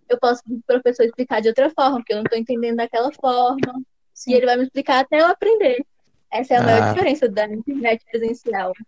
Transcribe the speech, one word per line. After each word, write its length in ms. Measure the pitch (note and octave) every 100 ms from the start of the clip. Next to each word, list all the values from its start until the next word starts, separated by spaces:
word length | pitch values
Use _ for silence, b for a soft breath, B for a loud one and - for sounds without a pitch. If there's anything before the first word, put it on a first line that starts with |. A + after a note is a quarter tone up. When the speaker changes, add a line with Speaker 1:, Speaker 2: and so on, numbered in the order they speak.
| -
Speaker 1:
eu 100 | A#3+
posso 240 | A#3+ B3+ A3
o 120 | A#3 -
professor 380 | B3+ B3 B3
explicar 360 | A#3 A#3+ B3+ G#3+
de 80 | A3
outra 220 | A3+ D4
forma, 260 | D#4 C#4 B3+
porque 140 | -
eu 60 | G#3
não 60 |
tô 120 | A3+ A3+
entendendo 400 | A3+ A#3 A#3 A#3
daquela 340 | A#3 A3+ C4
forma. 680 | - C4 B3 B3 C4+ B3+ C4 C4 _ _
Speaker 2:
Sim. 200 | - B3+
Speaker 1:
E 20 |
ele 120 | B3 B3
vai 100 | B3
me 60 |
explicar 360 | C4 C4+ C4+ B3+
até 200 | C4 D4+
eu 40 | E4+
aprender. 560 | F#4 G4+ A4 D#4 B3 - _ _ _ -
Essa 240 | - C4
é 20 | B3
a 40 |
maior 200 | - A3
Speaker 3:
Ah. 100 | G#2
Speaker 1:
diferença 360 | F4+ G4 D4+ A#3+
da 180 | G3+ G#3+
internet 580 | G#3+ C#4+ C#4 A#3 A3 _
presencial. 640 | A#3 A3+ B3 A#3+ G3 F#3 F#3